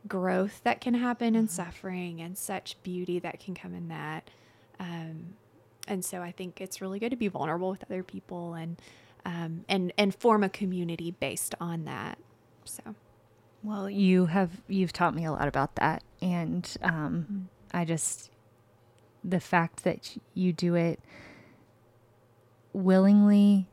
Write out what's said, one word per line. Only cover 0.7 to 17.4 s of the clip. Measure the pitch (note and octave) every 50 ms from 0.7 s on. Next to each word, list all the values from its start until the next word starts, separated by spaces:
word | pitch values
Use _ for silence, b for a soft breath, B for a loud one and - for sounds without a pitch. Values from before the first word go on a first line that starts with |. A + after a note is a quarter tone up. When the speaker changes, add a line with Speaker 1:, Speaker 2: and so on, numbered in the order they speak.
| A#3 A3+
Speaker 1:
can | - B3+ A#3
happen | A#3+ A#3+ B3 A#3+ - A#3+ A#3 A3
in | A3+ A3
Speaker 2:
Mm-hmm. | A3 -
Speaker 1:
suffering | G3 F3 E3+ - - - F#3+ F#3 F3+ F3+ F3 E3+ E3
and | E3 E3+ F#3+ -
such | - - G3 F3+ - - - _
beauty | _ F#3 F3+ F3+ F3+ F3 F3 F3+
that | F3 E3+ - -
can | - - F3+
come | - - F3+ F3
in | F3+ E3+ E3
that. | D#3+ D3+ D3+ D3+ D#3 E3 _ b b b b b b b b b b -
Um, | F#3+ F3 E3+ E3 D#3+ D#3+ D#3+ D#3+ E3+ F3 G3 _ _ _ _ _ _ _ _ _ - -
and | G#3 F#3 F3+
so | - - F3+
I | F3 F3
think | F3+ - F#3 F3+ - -
it's | F#3+ F#3+ - -
really | G3 F#3+ F#3+ G3+
good | A3 A#3+
to | C4
be | A#3+ A3+ G3
vulnerable | F#3 C#3+ C#3+ D#3+ D#3+ F3 F3+ F#3
with | F#3+ - -
other | - F3+ F#3
people | F3+ - - F#3+ _ - F#3 F3 E3+ E3+ E3+
and, | E3 D#3+ E3+ E3+ b b b b b b b b b _
um, | - E3+ E3+ E3+ E3 E3 E3+ - -
and, | G3 F#3+ F3+ F3+ - -
and | G#3 G3 F#3+
form | _ - A#3+ A3 G#3+ G3+
a | F#3+
community | - - G#3+ F#3 F#3 F3+ F3 E3 E3+ - E3 E3+
based | F#3 _ - C3+ - - - - - -
on | E3+ E3+ E3+ E3 D#3
that. | C#3 C3+ G2+ G#2 - - - - _ _ _ _ _ _ _ _
So. | - - - - - G#3+ _ _ _ _ _ _ _ _ _ _ _ _ _
Speaker 2:
Well, | - G#3 G#3+ G3+ G3 G3+
you | G3+ G3+ G3 F#3 F#3 F#3 F#3
have, | E3 E3 G3+ F#3+ E3+ F3 - - -
you've | G3 F#3+ F#3 E3
taught | - - F3 E3 -
me | D#3+ E3
a | D#3
lot | D3 - C#3+ C#3+
about | - C#3+ C3+ - -
that. | - - D#3 D#3 - - _ _ _
And, | F3+ F3+ F3 F3 D#3+ D#3+ E3+ F3+ F3 - - -
um, | - F3+ E3 D#3+ D3+ - - E3+ D#3+ - G3+ G3